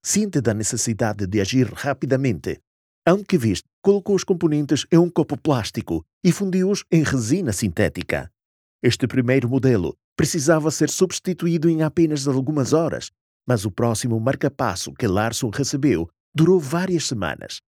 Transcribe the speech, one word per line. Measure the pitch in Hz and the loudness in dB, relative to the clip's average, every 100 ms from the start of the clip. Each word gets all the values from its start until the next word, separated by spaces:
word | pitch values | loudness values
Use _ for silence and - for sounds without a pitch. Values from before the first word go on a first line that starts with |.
Ciente | - 196 214 156 | -2 0 0 0
da | 113 | 0
necessidade | 107 107 117 - 107 113 101 95 | 0 -4 -4 -4 -2 -2 -2 -2
de | 104 | 0
agir | 98 131 110 | 0 2 0
rapidamente, | - 139 135 139 135 135 85 - 78 _ _ _ _ - | -2 -6 -4 -2 0 0 -2 -6 -10 _ _ _ _ 2
Elmqvist | 196 208 185 113 90 _ _ | 2 2 0 2 0 _ _
colocou | 196 202 190 190 | 2 2 2 -2
os | |
componentes | - 180 170 151 143 143 - | 0 0 2 0 0 -2 4
em | 165 | 4
um | 175 | 4
copo | 170 147 139 | 2 -2 -2
plástico | - 131 101 - - 82 - _ | 0 0 -2 -6 -4 -6 -6 _
e | 180 | 0
fundiu-os | - 196 185 185 202 - | 0 0 0 0 -2 0
em | 165 | 2
resina | 143 135 110 170 160 | 2 -2 0 -2 -2
sintética. | 95 104 82 87 - - 76 - _ _ _ _ _ | -2 -2 0 0 0 -6 -6 -6 _ _ _ _ _
Este | 123 - 123 | 0 0 -2
primeiro | 123 120 131 120 | 0 2 0 2
modelo | 135 131 113 82 - _ - | 0 2 2 0 -8 _ -2
precisava | 160 175 139 156 156 | -2 0 2 2 2
ser | - 151 | 0 -2
substituído | - 185 - - 175 170 170 165 | 0 -2 -2 -6 -4 -2 2 2
em | 160 | 2
apenas | 156 175 160 151 139 | 0 2 0 0 0
algumas | 131 131 151 117 | -2 0 -2 2
horas, | 151 165 62 - _ _ _ - | 2 0 -6 -10 _ _ _ -2
mas | 104 | 0
o | 101 | 0
próximo | 92 117 113 123 113 | -2 0 0 -2 -2
marca-passo | 113 139 147 - 123 90 - | -2 0 -2 -2 -4 -4 -8
que | 69 113 | -4 -2
Larsson | 92 113 113 123 | 0 0 -2 -6
recebeu | 98 135 143 139 87 82 _ _ | -4 -4 0 0 0 -2 _ _
durou | - 160 185 | 2 4 4
várias | 139 165 185 170 - | 2 -4 -2 -2 -2
semanas. | 113 85 50 50 - | -4 -4 -6 -10 -16